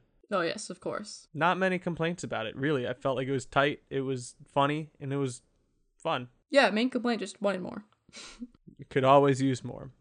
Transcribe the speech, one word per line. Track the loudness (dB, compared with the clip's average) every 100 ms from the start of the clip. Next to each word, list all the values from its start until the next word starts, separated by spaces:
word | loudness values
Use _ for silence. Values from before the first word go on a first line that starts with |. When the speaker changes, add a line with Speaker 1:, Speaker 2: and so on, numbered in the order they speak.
| _ _ _
Speaker 1:
Oh, | -2
yes, | -2 -4 -10
of | -10
course. | -8 -8 -10 -16 -16
Speaker 2:
Not | -2 0 2
many | 0 -2
complaints | -4 -4 -4 -4
about | -6 -6 -6
it, | -4
really. | 0 0 -2
I |
felt | -4 -2 -2
like | -2
it |
was | -4 0
tight, | 2 2 0 _
it | -6
was | -4 -4 -8 -18 -6
funny, | 2 2 2 -6 _
and | -6
it | -2
was | -2 -6 _ _ _ _ _ _
fun. | -4 -4 -6 _ _
Speaker 1:
Yeah, | 4 4
main | 2 0
complaint, | 0 -2 -2
just | -4 -4
wanted | -2 -2
more. | -6 -10 -16 _ _
<laughs> | -20 -20 -16 -18 _ -20 -20
Speaker 2:
You | -4
could | 2
always | 8 8 8 4
use | 2 0
more. | -6 -12 -16 -18